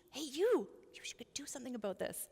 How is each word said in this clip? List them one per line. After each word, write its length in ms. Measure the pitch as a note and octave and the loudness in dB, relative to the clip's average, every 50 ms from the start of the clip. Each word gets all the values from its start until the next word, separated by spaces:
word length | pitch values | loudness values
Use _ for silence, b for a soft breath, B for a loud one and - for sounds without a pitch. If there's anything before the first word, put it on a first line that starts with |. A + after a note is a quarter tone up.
| _ _ | _ _
hey, 160 | - B3+ D#4 D4 | -8 -6 -6 -4
you, 360 | B3 D4 F#4 A#4 B4 E4 G3+ - - - - - - | 0 4 6 8 8 6 6 2 -4 -12 -20 -20 -18
you 80 | - - | -14 -12
should 220 | - - - - - - | -12 -12 -12 -14 -12 -10
do 120 | - C#4+ | -8 -8
something 300 | D4 - C#4+ B3 C4+ B3 | -6 -8 -8 -6 -4 -4
about 240 | A#3+ G#3 G#3 F#3 - | -2 -2 -2 0 0
this. 280 | - - - - - - | 0 -2 -2 -4 -6 -8